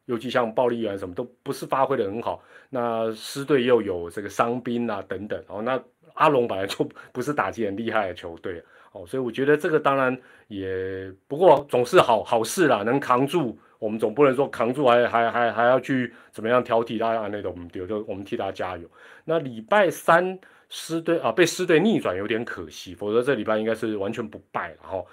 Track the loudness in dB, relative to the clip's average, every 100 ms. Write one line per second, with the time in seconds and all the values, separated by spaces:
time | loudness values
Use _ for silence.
0 | -6 -6 -2 0 0 2 2 0 -4 -6
1 | -8 -8 -10 _ -8 -8 -2 0 2 2
2 | -2 -4 -6 -6 _ -20 _ -4 -2 -2
3 | -2 -4 -10 -8 2 2 6 4 4 -4
4 | -6 -10 -6 -2 0 -2 -4 -4 -2 -6
5 | -8 -10 -8 -8 -8 -8 -4 -4 -6 _
6 | _ 2 4 4 2 -2 -4 -4 -6 -8
7 | -12 -8 -4 -2 -2 -2 -4 -4 -2 -2
8 | -2 -6 -12 -12 -12 -12 -14 -20 _ -18
9 | -8 -6 -4 0 2 2 2 2 2 2
10 | 2 -2 -8 -20 -14 -10 -6 -6 -6 -8
11 | -10 -14 -10 4 6 6 4 0 4 6
12 | 6 4 2 0 0 2 2 4 2 0
13 | 2 2 2 0 -2 -6 _ _ -6 -2
14 | -2 4 4 4 0 0 -2 2 4 6
15 | 4 2 2 2 0 2 4 4 2 -2
16 | -4 -8 -20 -8 0 2 2 0 0 -2
17 | 0 -2 -4 -6 -8 -8 -12 -10 -6 -6
18 | -6 -10 -8 -6 -4 -6 -6 -8 -14 _
19 | -20 -12 -4 -2 -4 -10 0 2 2 2
20 | 4 4 2 -4 -14 _ _ -14 -6 -4
21 | 0 0 2 4 2 2 2 4 4 2
22 | 0 -2 -2 -4 -4 -10 -12 -14 -16 -8
23 | -2 0 2 0 0 0 0 -2 -2 -4
24 | -4 -6 -8 -12 -10 -8 -8 -12 -10 -8
25 | -8